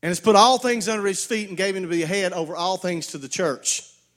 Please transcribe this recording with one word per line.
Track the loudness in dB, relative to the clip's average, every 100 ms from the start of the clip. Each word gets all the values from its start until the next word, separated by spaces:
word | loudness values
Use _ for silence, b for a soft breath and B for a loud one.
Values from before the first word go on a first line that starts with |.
And | -2
has | 0
put | 6
all | 8 8 6
things | 2 -2 -2
under | -2 -2
his | -4
feet | -4 -4 -4
and | -4
gave | -2 -2
him |
to | -2
be | -2
a | -2
head | -2 -2
over | -4 -6 -4
all | -4 -2
things | -4 -6 -8
to | -12
the | -10
church | -2 -2 -2 -4 -6 -8 _ _